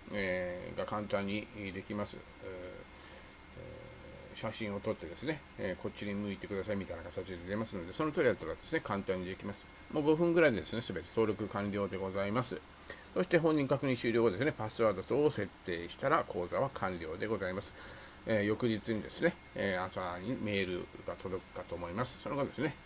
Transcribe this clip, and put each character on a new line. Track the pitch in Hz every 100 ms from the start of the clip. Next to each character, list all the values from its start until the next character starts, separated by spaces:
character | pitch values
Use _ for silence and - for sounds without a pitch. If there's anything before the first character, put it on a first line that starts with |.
| -
え | 101 95 90 90 90 85 87
ー、 |
が | 92
簡 | 107
単 | 101 101 98
に | 104 104 104 98
で | 95
き | -
ま | 104 101
す。 | - - -
え | 98
ー、 | 92 90 92 - - - - - - - - - - - - - - -
え | -
ー、 |
写 | 113
真 | - 107 101
を |
撮 | 113
っ | 101
て | 80
で | -
す |
ね、 | 135 147 - -
え | 101 90
ー、 |
こ | 104
っ | -
ち | 104
に |
向 | 101 104
い | 95
て | 92
く | 98
だ |
さ | 98
い | 98
み | 90
た |
い | 85
な |
形 | 85 101 92
で | 87 90
出 | 104
ま | 113
す | 98
の | 85
で、 |
そ | 92 156
の |
通 | 160
り | 127
だ |
っ | 95
た | 80
ら |
で | 80
す | -
ね、 | 160
簡 | - 101
単 | 95 92
に | 90
で | 95
き | 101
ま |
す。 | - - - -
も | 151
う |
五 | 147 156
分 | 170
ぐ | 170
ら | 151
い |
で | 101
で | 80
す |
ね、 | 113
す | -
べ | 92
て | -
登 | - 110
録 | 98 101
完 | 104 101
了 | 101 98
で | 92
ご | 95
ざ | 98 98
い |
ま | 117
す。 | 127 - - - - - -
そ | -
し | 180
て | 170
本 | 160 156
人 | 135
確 | 139 139
認 | 123
終 | 117
了 | 113
後 | 113
で | 95
す | 147
ね、 |
パ | - 110
ス | -
ワ | 113
ー |
ド | 95
等 | - 123
を | 151
設 | 127 98 - -
定 | 85 85
し | -
た | 135
ら | 156 -
口 | - 87
座 | 90
は | 135
完 | - 95 90
了 | 80 98
で | 107
ご | 104
ざ | 95
い |
ま | 95
す。 | - - - - - - -
え | 107
ー、 |
翌 | 104 107 120
日 | 110 -
に | 110
で | 65
す | -
ね、 | 175 - - -
え | 98 95
ー、 |
朝 | 95 98 90 90
に | 101 131
メ | 104 98
ー | 92
ル | 87 - - -
が | 87
届 | 95 92 -
く | 92
か |
と | -
思 | 85 87
い |
ま | 92 -
す。 | -
そ | -
の | 143
後 | 131
で |
す | -
ね、 | 151 -